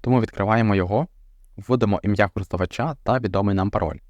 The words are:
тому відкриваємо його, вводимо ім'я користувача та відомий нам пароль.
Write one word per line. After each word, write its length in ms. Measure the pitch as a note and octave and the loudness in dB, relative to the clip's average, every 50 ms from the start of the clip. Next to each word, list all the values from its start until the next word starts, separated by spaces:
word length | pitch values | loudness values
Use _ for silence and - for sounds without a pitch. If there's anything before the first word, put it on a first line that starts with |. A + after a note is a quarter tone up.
тому 200 | - B2 B2+ B2+ | 0 2 2 2
відкриваємо 540 | A2 A2 - - G2+ G2+ A2 A#2 A#2 G#2+ G2+ | 2 0 -4 -4 0 0 2 2 2 2 2
його, 320 | G2 F2+ F#2 G2+ A2+ D#3 - _ - - - - - - - - | 2 0 0 0 -2 -2 -2 _ -20 -20 -20 -20 -20 -20 -20 -20
вводимо 440 | - G2+ - B2 B2+ A#2+ G#2+ G2+ F2+ - | -20 -4 -2 0 0 2 0 0 0 0
ім'я 260 | G2 G#2 G2+ G#2 G2 | -2 2 2 2 0
користувача 680 | - - G2 - - F2 F#2 F2+ - - A#2 D#3+ D3 - - | 0 -6 -8 -6 -4 -4 -4 -4 -2 -4 -4 -4 -4 -6 -2
та 160 | - A#2 C3 | -2 -2 0
відомий 360 | B2 G#2 F2+ - G2+ G2+ G2 | -2 -2 -2 0 0 2 0
нам 160 | F#2+ F#2+ G2+ | 0 0 0
пароль. 280 | - A2 F#2+ D#2+ D#2 - - - | 0 -2 -2 -2 -4 -8 -14 -20